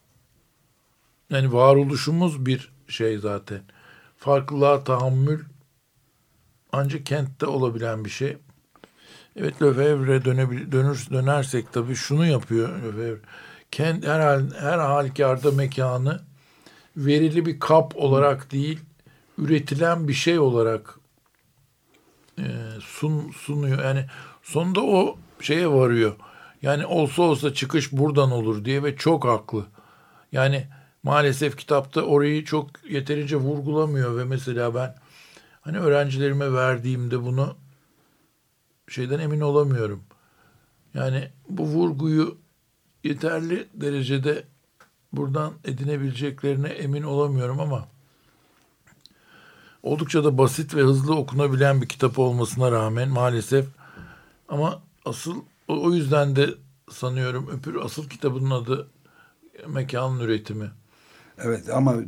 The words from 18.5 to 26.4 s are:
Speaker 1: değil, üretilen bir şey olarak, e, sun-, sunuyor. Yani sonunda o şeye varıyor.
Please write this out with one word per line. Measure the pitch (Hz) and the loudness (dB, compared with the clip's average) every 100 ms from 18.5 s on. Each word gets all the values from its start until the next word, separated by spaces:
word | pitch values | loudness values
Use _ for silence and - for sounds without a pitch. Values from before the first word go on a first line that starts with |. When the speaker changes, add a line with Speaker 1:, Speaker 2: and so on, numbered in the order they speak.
Speaker 1:
değil, | 139 147 156 - _ _ _ _ - | -4 -4 -6 -12 _ _ _ _ -6
üretilen | 151 156 - 143 165 170 151 | 0 0 0 0 2 2 0
bir | |
şey | 131 170 170 | 0 2 4
olarak, | 139 117 113 110 - - _ _ _ _ _ _ _ _ _ _ _ _ _ - | 4 4 2 0 -6 -20 _ _ _ _ _ _ _ _ _ _ _ _ _ -10
e, | 131 117 113 110 - - | -8 -8 -10 -14 -16 -6
sun-, | 156 151 147 | -2 -2 -4
sunuyor. | - - 147 139 135 | -10 -6 -2 0 0
Yani | 135 135 135 - - - | 0 -2 -4 -10 -20 -20
sonunda | - 147 175 190 | -6 -2 0 0
o | 254 190 202 - - - | 2 4 2 -2 -14 -8
şeye | - 156 175 | -2 0 4
varıyor. | 139 127 117 110 101 - - | 4 6 4 2 0 -12 -20